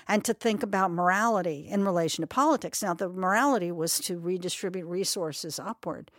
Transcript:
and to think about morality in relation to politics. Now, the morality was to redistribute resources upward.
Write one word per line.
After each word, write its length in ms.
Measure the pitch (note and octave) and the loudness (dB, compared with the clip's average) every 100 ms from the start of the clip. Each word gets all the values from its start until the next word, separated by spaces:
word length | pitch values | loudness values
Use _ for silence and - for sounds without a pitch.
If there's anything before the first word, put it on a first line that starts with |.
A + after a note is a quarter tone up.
| - | 0
and 180 | G#3 G#3 | 0 2
to 80 | |
think 300 | A3 A#3 G#3 | 0 0 0
about 260 | G#3+ G3+ F#3 | 0 2 2
morality 760 | E3+ F3+ G3 A3+ G#3+ F3 D3 D3+ | 2 2 4 4 2 0 -4 -4
in 160 | G3+ G3 | 0 2
relation 380 | F3 E3 - | 2 2 0
to 40 | D#3+ | -2
politics. 540 | - D4 C#4+ E3 - | 2 4 4 0 -4
Now, 140 | G3+ E3+ | -2 -2
the 120 | F#3+ | -4
morality 640 | F#3 F#3 G#3 C#4 B3 F3 | -2 2 4 4 4 0
was 280 | F3 D#3+ - | -2 0 0
to 180 | - F3 | -2 -4
redistribute 680 | E3+ F#3 F3+ - G3 F#3 E3 | -2 -2 -2 -4 -4 -6 -6
resources 720 | F3 G3 G#3 E3 C#3+ E3 - | -4 -2 -2 -4 -6 -8 -8
upward. 500 | F#3+ A#3 - - - | -8 -8 -8 -8 -12